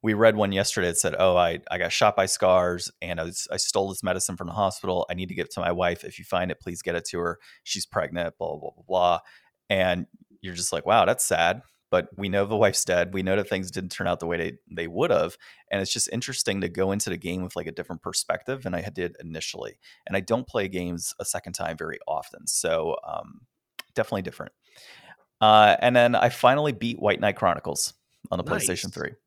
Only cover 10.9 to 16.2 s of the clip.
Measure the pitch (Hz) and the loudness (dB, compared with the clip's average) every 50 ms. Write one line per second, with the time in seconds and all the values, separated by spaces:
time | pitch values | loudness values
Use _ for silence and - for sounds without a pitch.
10.9 | 110 117 92 92 120 - - - 95 82 85 87 98 123 - _ _ _ _ _ | 4 6 6 4 2 0 0 0 2 4 4 2 2 -2 -8 _ _ _ _ _
11.9 | - 90 87 - - - 101 98 92 101 101 101 113 101 110 98 95 - - - | 0 0 0 -2 -10 -8 -4 0 0 0 0 2 2 4 4 4 4 0 0 2
12.9 | 90 87 87 92 95 98 92 92 95 101 98 - 110 95 92 90 - 95 92 90 | 2 2 2 0 -2 -4 0 0 0 0 0 -2 -4 -4 -4 -6 -8 -8 -8 -8
13.9 | - - 95 92 90 80 85 85 85 85 82 82 - - _ _ - 85 85 82 | -8 -4 -2 -2 -2 -2 -2 -4 -2 -2 -2 -4 -6 -10 _ _ -10 -8 -8 -6
14.9 | 85 98 143 175 - - - 87 - _ - - - _ _ _ - 98 95 - | -2 -2 2 2 4 2 2 0 -4 _ -20 -20 -20 _ _ _ -4 -4 -2 -2
15.9 | - 113 - - - 120 | -2 -4 -2 -4 -4 -6